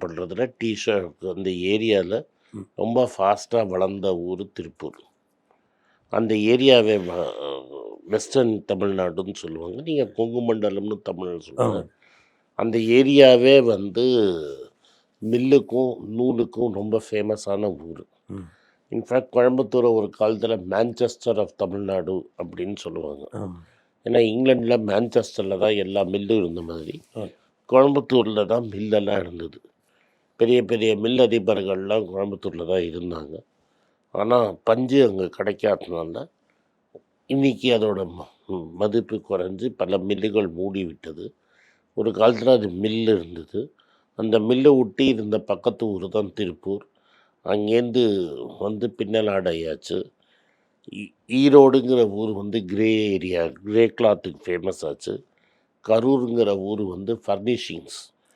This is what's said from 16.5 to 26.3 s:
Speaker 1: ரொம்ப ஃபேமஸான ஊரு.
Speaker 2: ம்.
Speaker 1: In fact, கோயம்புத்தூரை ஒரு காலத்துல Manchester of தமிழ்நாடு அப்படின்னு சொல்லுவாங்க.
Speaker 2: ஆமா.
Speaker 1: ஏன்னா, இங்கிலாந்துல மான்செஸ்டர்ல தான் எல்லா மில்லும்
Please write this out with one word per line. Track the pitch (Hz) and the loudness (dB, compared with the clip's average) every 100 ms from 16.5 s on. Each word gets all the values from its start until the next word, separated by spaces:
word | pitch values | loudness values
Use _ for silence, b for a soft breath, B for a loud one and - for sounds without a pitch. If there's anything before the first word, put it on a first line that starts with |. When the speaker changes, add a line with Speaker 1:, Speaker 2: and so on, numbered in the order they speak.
| 113 120 | -4 -4
Speaker 1:
ரொம்ப | 98 107 110 - | -4 -2 -4 -2
ஃபேமஸான | 107 107 107 - 98 104 76 82 | -4 -2 -4 -6 -4 -4 -6 -12
ஊரு. | 82 - _ - | -16 -20 _ -18
Speaker 2:
ம். | 98 85 b b b _ | -16 -16 b b b _
Speaker 1:
In | 113 | -8
fact, | - 127 127 | -2 -2 0
கோயம்புத்தூரை | 123 123 127 113 127 120 | 2 4 2 0 2 2
ஒரு | 110 101 - | 2 0 0
காலத்துல | 107 110 113 110 92 | 0 0 -2 -4 -2
Manchester | 98 120 110 120 - 120 107 | -2 -2 0 -4 -2 -2 -2
of | 98 - | -2 -4
தமிழ்நாடு | 95 98 98 95 85 95 - - | -6 -4 -4 -4 -4 -6 -8 -12
அப்படின்னு | 85 87 90 101 | -12 -8 -8 -8
சொல்லுவாங்க. | 87 85 78 71 73 | -10 -10 -10 -12 -14
Speaker 2:
ஆமா. | 104 98 87 82 b b _ | -12 -12 -14 -20 b b _
Speaker 1:
ஏன்னா, | 113 120 | 0 2
இங்கிலாந்துல | 113 117 131 123 117 123 | 2 2 2 4 2 0
மான்செஸ்டர்ல | 104 101 120 120 - - 98 95 | 2 0 0 0 -2 -4 -4 0
தான் | 107 | 0
எல்லா | 104 95 101 | 0 -2 -2
மில்லும் | 92 101 101 | -2 -2 0